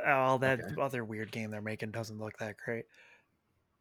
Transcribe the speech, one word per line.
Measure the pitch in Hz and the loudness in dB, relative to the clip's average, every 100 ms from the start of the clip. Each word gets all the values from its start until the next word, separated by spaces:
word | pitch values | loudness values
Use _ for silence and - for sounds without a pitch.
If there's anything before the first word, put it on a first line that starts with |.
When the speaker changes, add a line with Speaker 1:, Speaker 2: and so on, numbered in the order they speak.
| - | 4
Speaker 1:
all | 135 131 131 | 6 6 6
that | 131 127 | 4 4
Speaker 2:
Okay. | - 143 | 0 -2
Speaker 1:
other | 139 127 | 0 -2
weird | 110 110 107 | -4 -4 -4
game | 113 107 | -4 -4
they're | 107 | -4
making | 107 110 110 | -4 -4 -4
doesn't | 113 107 107 | -4 -6 -6
look | 107 - | -8 -6
that | 110 104 | -8 -6
great. | - 117 - - - - _ _ _ _ _ _ | -6 -6 -6 -18 -20 -20 _ _ _ _ _ _